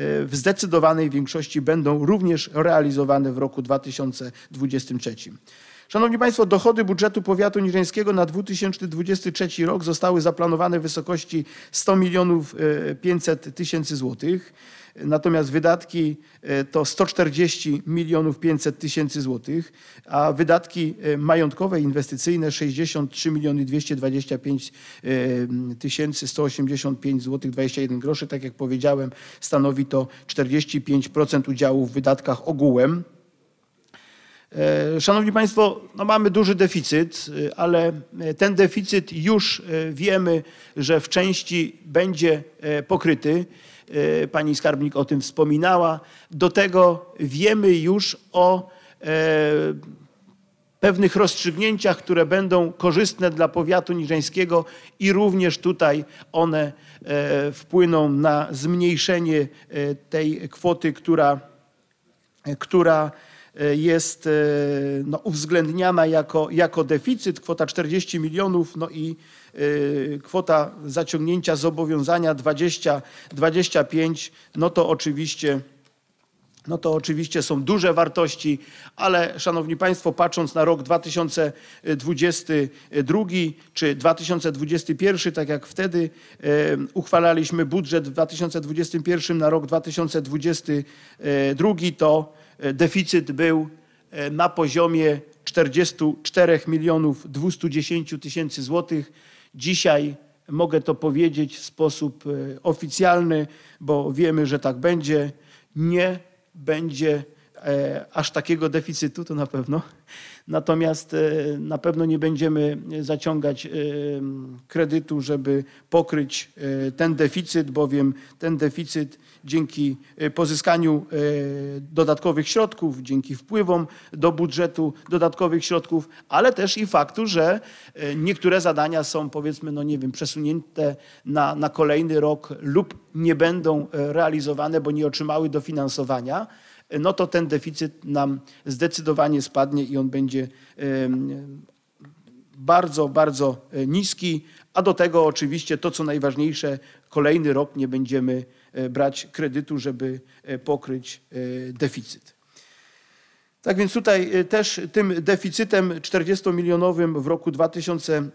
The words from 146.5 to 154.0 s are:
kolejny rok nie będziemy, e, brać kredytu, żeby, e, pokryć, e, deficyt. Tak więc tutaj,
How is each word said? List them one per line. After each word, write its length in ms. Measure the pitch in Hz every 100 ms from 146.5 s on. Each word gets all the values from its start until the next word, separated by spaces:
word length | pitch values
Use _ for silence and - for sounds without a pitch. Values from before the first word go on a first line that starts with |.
| 147 147 135 - - _
kolejny 440 | 151 147 165 151
rok 220 | 135 143 143
nie 120 | 131
będziemy, 580 | 131 127 135 127 127 127 _ _
e, 160 | 127 131
brać 380 | 127 139 139 -
kredytu, 460 | - 151 131 143 147
żeby, 440 | 135 123 131 131 - _
e, 160 | - 131
pokryć, 640 | 135 143 - 131 123 - _
e, 40 | 127 127 127 127
deficyt. 600 | 123 143 - 113 - _ _ _ _ _ _ _ _ _ _ _ _ _ _
Tak 160 | 240 190
więc 160 | 202
tutaj, 360 | 240